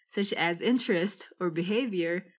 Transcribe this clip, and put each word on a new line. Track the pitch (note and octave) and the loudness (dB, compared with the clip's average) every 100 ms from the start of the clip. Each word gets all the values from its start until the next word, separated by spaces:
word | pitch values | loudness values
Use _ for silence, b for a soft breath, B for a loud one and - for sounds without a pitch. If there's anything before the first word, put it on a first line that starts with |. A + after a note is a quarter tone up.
| b | b
such | G#3 G3+ | -2 -2
as | - E3+ E3+ | 0 0 0
interest | A3+ B3 - F3 G3 - - - | 2 2 2 2 2 2 0 -4
or | F3+ | -4
behavior, | D#3+ F3+ G#3+ C4 F#3 E3 F3 - | -2 -2 0 0 -2 -2 -4 -8